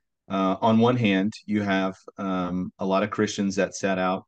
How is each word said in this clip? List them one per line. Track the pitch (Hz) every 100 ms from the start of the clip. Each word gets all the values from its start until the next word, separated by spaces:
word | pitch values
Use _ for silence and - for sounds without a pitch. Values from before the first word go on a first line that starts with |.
| _ _ -
Uh, | 95 95 95
on | 113 113
one | 120 127
hand, | 107 95 104 - -
you | 104
have, | 101 95 95 92 - -
um, | 98 92 90 92 90 -
a | 98
lot | 95
of | 104
Christians | - 104 - 98 98
that | 90
sat | - 98 92
out | 92 92